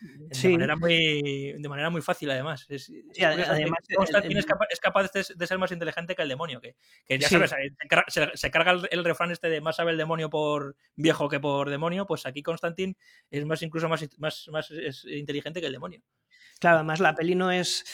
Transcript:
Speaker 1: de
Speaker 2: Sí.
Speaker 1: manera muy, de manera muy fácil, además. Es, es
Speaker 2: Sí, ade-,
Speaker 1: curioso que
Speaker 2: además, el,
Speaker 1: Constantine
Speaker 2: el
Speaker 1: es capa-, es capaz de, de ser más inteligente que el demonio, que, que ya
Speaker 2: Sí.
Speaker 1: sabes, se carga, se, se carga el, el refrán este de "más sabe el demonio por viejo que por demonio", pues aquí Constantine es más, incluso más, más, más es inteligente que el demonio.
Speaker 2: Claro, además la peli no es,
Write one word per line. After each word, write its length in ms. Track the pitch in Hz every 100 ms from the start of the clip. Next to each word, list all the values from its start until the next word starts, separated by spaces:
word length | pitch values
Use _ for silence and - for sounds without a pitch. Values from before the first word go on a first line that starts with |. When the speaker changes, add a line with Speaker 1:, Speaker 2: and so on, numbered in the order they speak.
Speaker 1:
de 340 | 190 139 156
Speaker 2:
Sí. 140 | 131 185
Speaker 1:
manera 260 | 170 170
muy, 800 | 151 170 165 160 147 143 139 139 151
de 120 | 147
manera 220 | 143 156
muy 120 | 170
fácil, 260 | 147 180 147
además. 340 | 131 147 143 -
Es, 200 | 139 -
es 160 | - 151
Speaker 2:
Sí, 100 | -
ade-, 120 | 175
Speaker 1:
curioso 160 | 156 160
que 40 | 156
Speaker 2:
además, 160 | 151 170 -
el, 80 | 185
Speaker 1:
Constantine 360 | 190 208 175
Speaker 2:
el 40 | 196
Speaker 1:
es 60 | 208
capa-, 200 | 190 208
es 120 | 175
capaz 320 | 190 196 196
de, 120 | 196 185 165
de 100 | 170
ser 120 | 185
más 120 | 185
inteligente 460 | 175 160 - 175 185
que 60 |
el 60 | 156
demonio, 320 | 131 165 123
que, 140 | 120 - _ _
que 160 | _ 131
ya 80 | 147
Speaker 2:
Sí. 60 | 175
Speaker 1:
sabes, 140 | 170
se 380 | 147 139 139 147
carga, 160 | 165 -
se, 220 | - 147
se 160 | - 139
carga 220 | 165 170
el, 160 | 180 180
el 140 | 170
refrán 260 | 170 156 175
este 180 | 175 170
de 120 | 156
"más 160 | 156 156
sabe 160 | 170
el 40 | 160
demonio 320 | 156 165 156
por 460 | 156 151 147 139 - _ -
viejo 320 | 160 147 143
que 100 | 147
por 320 | 147 139 143
demonio", 340 | 143 165 180 196
pues 200 | 156 135
aquí 160 | 135
Constantine 540 | 147 165 170 165 190 185 _ - _
es 140 | 143 147
más, 160 | 160
incluso 260 | 165 160 165
más, 160 | 160 151 -
más, 300 | 151 - -
más 220 | 156 -
es 320 | 156 156 135
inteligente 560 | - 147 147 143 147 165
que 60 | 156
el 40 |
demonio. 300 | 127 - 82 _ _ _ _ - _
Speaker 2:
Claro, 180 | 170 165
además 200 | 156 160
la 160 | 175
peli 220 | 156 165 180
no 160 | 185
es, 320 | 180 175 - -